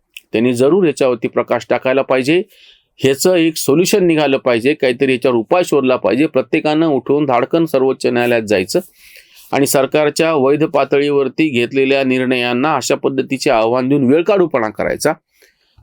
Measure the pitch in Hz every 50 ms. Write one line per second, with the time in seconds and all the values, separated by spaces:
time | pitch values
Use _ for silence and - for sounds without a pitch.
0 | _ _ _ - - _ - 113 117 127 123 117 131 147 170 202 180 151 131 -
1 | 143 127 123 117 - 120 - 120 117 - 120 117 - - 127 120 - 131 131 135
2 | 131 - 131 131 123 139 165 180 - - _ _ - - _ _ _ _ _ -
3 | - 135 139 135 - 185 185 170 160 165 160 - - - 139 165 190 - 220 202
4 | 185 170 160 151 147 139 135 131 - 131 120 113 117 139 156 - 139 127 127 127
5 | 139 131 127 117 - 135 120 117 110 - 170 180 170 - 160 143 127 127 127 117
6 | - 95 113 131 156 160 - 131 117 - - 156 151 151 156 156 165 160 139 127
7 | - - 139 147 151 139 120 123 127 - - 165 165 160 - 131 131 135 131 131
8 | - 123 123 120 120 120 120 117 110 98 107 95 92 - - 180 - - _ _
9 | - - - - - _ _ - - - - 135 139 - - 139 131 - - 151
10 | 151 147 - - 160 165 160 143 127 135 147 143 156 156 - 139 135 131 147 139
11 | 147 143 143 139 135 131 - - 156 156 123 117 120 117 131 135 135 131 139 139
12 | 135 131 127 127 127 123 127 123 120 123 120 123 139 156 151 131 - - 143 135
13 | - 139 135 131 131 - 139 127 - 147 123 110 113 113 123 131 127 131 143 143
14 | 127 120 147 170 170 - 202 196 175 151 - 123 110 107 101 - 87 80 - -
15 | - 147 - - _ _ _ _ _ _ _ _ _ _ _ _